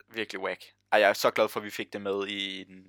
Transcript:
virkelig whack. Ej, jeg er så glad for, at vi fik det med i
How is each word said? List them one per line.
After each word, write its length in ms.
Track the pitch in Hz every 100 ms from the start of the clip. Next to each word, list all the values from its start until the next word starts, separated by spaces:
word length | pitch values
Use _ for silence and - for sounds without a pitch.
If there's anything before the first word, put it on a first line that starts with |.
| _
virkelig 280 | 113 104 95
whack. 200 | 95 92 - _ -
Ej, 80 | 107
jeg 100 | 101
er 40 |
så 180 | 101 123
glad 180 | 120 107
for, 100 | 110
at 60 | 104
vi 40 |
fik 240 | - 104
det 80 | 104
med 260 | 101 101 98
i 380 | 101 98 95 92 92